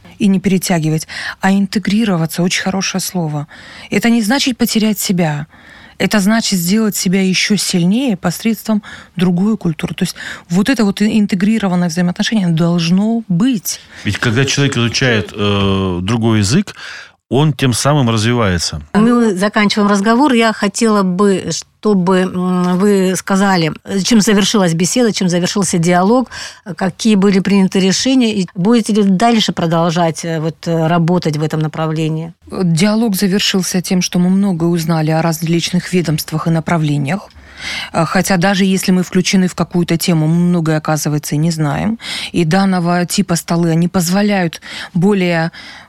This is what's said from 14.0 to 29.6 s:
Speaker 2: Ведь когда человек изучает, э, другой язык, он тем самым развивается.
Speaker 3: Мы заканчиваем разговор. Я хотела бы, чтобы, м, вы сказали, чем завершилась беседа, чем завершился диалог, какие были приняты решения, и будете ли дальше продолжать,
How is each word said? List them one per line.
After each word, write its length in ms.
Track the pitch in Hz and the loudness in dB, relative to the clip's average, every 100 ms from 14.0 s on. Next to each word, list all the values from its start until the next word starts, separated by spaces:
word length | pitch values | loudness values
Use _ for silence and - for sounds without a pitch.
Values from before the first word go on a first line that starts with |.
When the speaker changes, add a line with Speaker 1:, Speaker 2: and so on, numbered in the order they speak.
Speaker 2:
Ведь 140 | 104 98 | -6 -2
когда 260 | 123 113 | 0 0
человек 320 | 135 - 139 117 | 0 0 0 0
изучает, 560 | 117 - 131 110 101 | -2 0 0 0 -2
э, 640 | 107 104 101 98 98 95 87 | -4 -2 0 0 0 0 -2
другой 380 | 92 120 113 110 | -2 0 2 2
язык, 340 | 98 165 - - - - - _ - | 2 0 -2 -8 -18 -18 -20 _ -4
он 240 | 120 156 | 0 2
тем 200 | 139 131 | 2 0
самым 360 | 113 135 147 117 | 0 2 2 2
развивается. 760 | 113 110 120 104 87 - 76 71 | 2 0 2 2 0 -2 -8 -4
Speaker 3:
Мы 400 | 202 226 240 226 | 2 4 4 2
заканчиваем 560 | 180 202 214 202 214 202 | 0 0 0 0 2 2
разговор. 420 | 202 208 233 294 | 2 2 2 4
Я 200 | 233 226 | 2 2
хотела 500 | 214 202 - 226 208 | 0 -2 0 2 2
бы, 480 | 185 180 202 185 170 | 0 2 2 0 -2
чтобы, 680 | - - _ 214 196 175 185 | -8 -10 _ 0 2 2 2
м, 600 | 185 180 180 180 180 180 | 0 -2 -2 0 0 2
вы 360 | 208 196 185 180 | 2 2 0 -2
сказали, 560 | - 196 202 185 156 - - 196 | -2 0 2 2 0 -4 -6 -4
чем 160 | 175 233 | 2 2
завершилась 540 | 208 202 196 214 180 | 4 2 2 2 2
беседа, 380 | 165 180 254 233 | 0 0 0 0
чем 160 | - 185 | 0 0
завершился 500 | 175 175 202 180 180 | 0 -2 -2 -2 0
диалог, 520 | 165 175 190 254 233 - - - - 160 | 2 2 4 2 0 -8 -16 -16 -14 -6
какие 400 | 190 - 226 202 | -4 -2 2 4
были 240 | 202 190 | 4 2
приняты 400 | 190 196 190 196 | 2 2 2 2
решения, 520 | 185 180 254 262 226 | 0 0 0 2 2
и 140 | 208 175 | 0 -4
будете 380 | 196 190 240 214 | -2 2 2 2
ли 100 | 214 | 2
дальше 500 | 196 185 233 226 - | 2 4 4 2 0
продолжать, 720 | - | -2